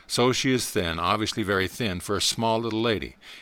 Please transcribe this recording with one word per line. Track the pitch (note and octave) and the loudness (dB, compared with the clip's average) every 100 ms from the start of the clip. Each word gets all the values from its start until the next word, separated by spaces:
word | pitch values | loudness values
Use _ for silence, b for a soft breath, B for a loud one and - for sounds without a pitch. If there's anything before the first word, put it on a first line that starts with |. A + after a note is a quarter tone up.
| B | B
So | - B2+ | 2 4
she | A#2+ A#2+ | 4 2
is | B2+ - | 2 0
thin, | G#2+ E2+ E2 | -2 -2 0
obviously | F2 G#2+ G#2+ - | 2 2 0 -2
very | G2 G2 F#2 | 0 0 0
thin, | - A2+ F2+ | -2 -4 -4
for | - G2 | -2 0
a | |
small | - - A2+ A2+ | 0 0 0 0
little | A#2 G#2+ | 0 0
lady. | A#2 G2+ C2+ - B B | 0 0 -4 -14 B B